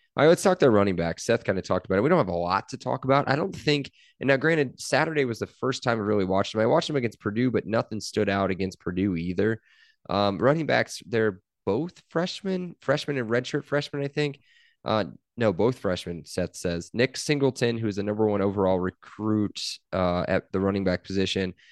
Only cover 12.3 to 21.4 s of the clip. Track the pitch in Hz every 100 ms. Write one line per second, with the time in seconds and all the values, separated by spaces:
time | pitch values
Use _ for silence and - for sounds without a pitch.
12.3 | - 196 185 175 - - 147 - 139 113
13.3 | 117 127 147 - 143 143 143 139 151 147
14.3 | 139 _ _ _ _ - 107 85 - _
15.3 | - 113 82 110 127 98 90 - 85 71
16.3 | - 87 - 90 85 - 110 131 - -
17.3 | 143 135 131 117 117 110 101 104 107 107
18.3 | 101 98 98 92 92 92 - - - 107
19.3 | 107 101 - - - - 95 90 90 -
20.3 | 95 - 95 98 101 95 90 - 95 95
21.3 | 95